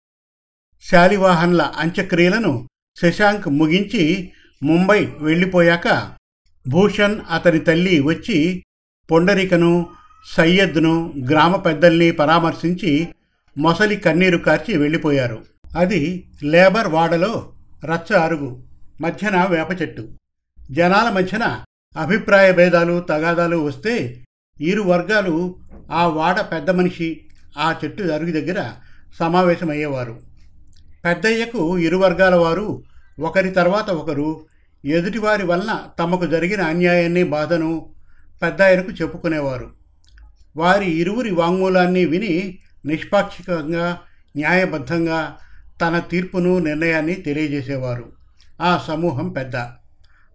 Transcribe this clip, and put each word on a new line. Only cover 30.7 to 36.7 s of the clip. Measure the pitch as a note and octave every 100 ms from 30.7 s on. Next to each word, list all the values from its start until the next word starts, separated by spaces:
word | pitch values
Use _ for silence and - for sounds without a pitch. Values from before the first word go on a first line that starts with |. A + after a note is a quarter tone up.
| - - -
పెద్దయ్యకు | E3+ E3+ A3 A3+ A#3 A#3+ G#3 F#3
ఇరు | E3 F#3
వర్గాల | F#3+ F3 F#3
వారు | F3+ E3+ F#3+ G#3 B2 - - - -
ఒకరి | D#3 F#3+ F#3
తర్వాత | F#3 F3 G3+ G#3
ఒకరు | E3 D3 C#3+ D3+ D#3 - _ _ _
ఎదుటివారి | C#3 E3 F3+ G#3+ G#3+ G#3 F3
వలన | F3 G#3+ E3+ - -
తమకు | E3+ F3+ E3+
జరిగిన | D#3+ F3 F#3
అన్యాయాన్ని, | E3